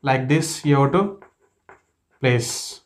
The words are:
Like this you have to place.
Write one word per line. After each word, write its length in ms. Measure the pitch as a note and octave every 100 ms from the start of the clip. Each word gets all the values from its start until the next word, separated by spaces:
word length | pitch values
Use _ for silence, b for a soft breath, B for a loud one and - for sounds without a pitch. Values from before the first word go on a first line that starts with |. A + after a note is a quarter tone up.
Like 240 | C#3 C3 C3
this 360 | D3+ D3+ - D3+
you 160 | C#3
have 100 | C#3
to 280 | F3 G3+ - - _ _ _ _ - _ _ _ _
place. 640 | B2+ B2 A#2+ - - -